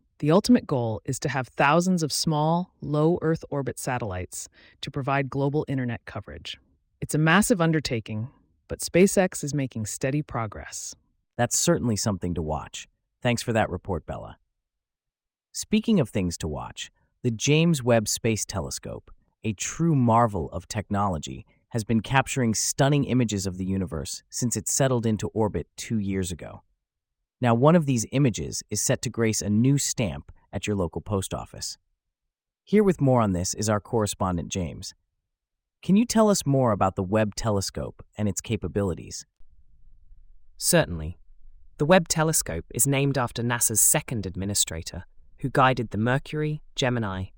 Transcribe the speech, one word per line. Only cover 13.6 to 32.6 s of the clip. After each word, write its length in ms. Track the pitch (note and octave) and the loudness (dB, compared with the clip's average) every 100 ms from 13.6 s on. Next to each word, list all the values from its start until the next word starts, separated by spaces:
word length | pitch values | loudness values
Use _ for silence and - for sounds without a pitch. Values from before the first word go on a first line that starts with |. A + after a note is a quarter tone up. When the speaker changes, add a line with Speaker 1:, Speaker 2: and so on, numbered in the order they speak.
| G#2 | 0
Speaker 2:
report, 380 | F#2 - F2 - | -2 -6 -6 -6
Bella. 320 | D#2+ - - _ _ _ _ _ _ _ _ _ _ _ | -12 -12 -18 _ _ _ _ _ _ _ _ _ _ _
Speaking 480 | - - G#3+ A3+ G#3 | -14 0 0 4 2
of 80 | B2 | 2
things 300 | A2 F2+ - | 0 -2 -2
to 100 | E2 | -6
watch, 420 | C#2+ C#2 - - _ _ _ | -6 -10 -12 -16 _ _ _
the 80 | B2+ | -4
James 520 | A2+ - D3+ E3+ D#3 | -2 2 4 4 2
Webb 260 | A#2+ A#2 G#2+ | 4 4 2
Space 380 | - A#2 A2 - | -2 0 -2 -2
Telescope, 640 | G2 C#2 - - - - - _ _ | -6 -6 -8 -10 -12 -14 -20 _ _
a 80 | A2 | -6
true 420 | G#2+ - - E3 | -6 -8 0 2
marvel 540 | C#3+ A#2+ A2+ A#2 G2+ D2+ | 4 6 6 4 2 -6
of 160 | F2+ - | -8 -6
technology, 800 | A2+ F#2+ G2+ G2+ D#2+ - B1+ - _ _ | -6 -4 -2 0 -2 -8 -14 -16 _ _
has 140 | A#2+ | -6
been 160 | G#2 A2+ | 0 0
capturing 540 | - C3 C3 - A#2+ | 2 2 2 0 0
stunning 500 | G#2 - - C#3 D3 | 0 -2 2 2 2
images 420 | C3+ B2 A2+ G#2 F#2+ | 2 2 2 0 -4
of 120 | F#2 | -4
the 80 | F#2+ | -4
universe 560 | F#2+ F2+ D#2 C#2+ - _ | -2 -2 -6 -8 -10 _
since 260 | - B2 A2 | -6 -2 -2
it 100 | - | -2
settled 380 | - C#3 B2 | 0 2 2
into 240 | A2+ G#2+ G#2+ | 0 -2 -2
orbit 320 | G#2+ G#2+ E2+ - - | -2 0 -2 -8 -12
two 220 | - A2+ | -4 -4
years 340 | G2 F#2+ F2 | -2 -2 -2
ago. 300 | D#2+ - - _ _ _ _ _ _ _ _ | -6 -12 -16 _ _ _ _ _ _ _ _
Now, 160 | B2 | 0
one 220 | A#2 C#3 F3 | 4 6 6
of 80 | |
these 220 | C#3 B2 G#2 | 4 0 0
images 500 | B2+ C#3 F#2+ C#2 - - | 2 2 2 -6 -8 -6
is 100 | G#2+ | -4
set 220 | - B2+ | 0 0
to 80 | A#2+ | -2
grace 320 | A2 A2+ G#2+ | -2 0 0
a 80 | G2+ | 0
new 260 | G#2 B2+ C#3 | 2 4 2
stamp 560 | - - G#2+ C#2+ - - _ | 0 -2 -4 -4 -14 -20 _
at 120 | G2+ - | -8 -4
your 80 | |
local 280 | G#2 E2+ - | -2 -2 -4
post 320 | D#2+ G2+ - | -2 -2 -2
office. 420 | - - - - - _ _ _ _ _ _ _ _ | -8 -10 -12 -12 -12 _ _ _ _ _ _ _ _